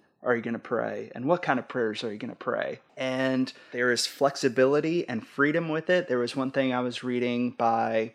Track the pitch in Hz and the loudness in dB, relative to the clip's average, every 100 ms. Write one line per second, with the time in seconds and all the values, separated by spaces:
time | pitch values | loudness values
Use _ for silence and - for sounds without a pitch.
0 | _ _ 127 120 117 117 - 117 113 107 | _ _ 0 0 -2 -8 -4 -2 -2 -4
1 | 110 - 127 175 165 131 - 127 113 110 | -8 -4 0 0 2 -2 -2 -2 -2 -2
2 | 120 104 120 - - - - - _ - | -6 -8 -10 -8 -4 -2 -4 -6 _ -8
3 | 131 131 131 131 131 - - 127 123 117 | -4 0 2 2 0 -6 -8 0 2 2
4 | - - 143 139 135 120 131 147 156 170 | -2 2 0 2 0 4 4 4 2 0
5 | - 120 - - 143 156 165 156 160 180 | -2 -6 -4 0 2 2 0 -2 2 2
6 | 175 127 120 139 135 135 131 123 123 120 | 2 0 0 -2 -2 0 0 0 -2 -4
7 | 127 123 120 120 123 - 117 113 113 113 | -2 0 0 0 -2 0 2 2 2 0
8 | 113 | 0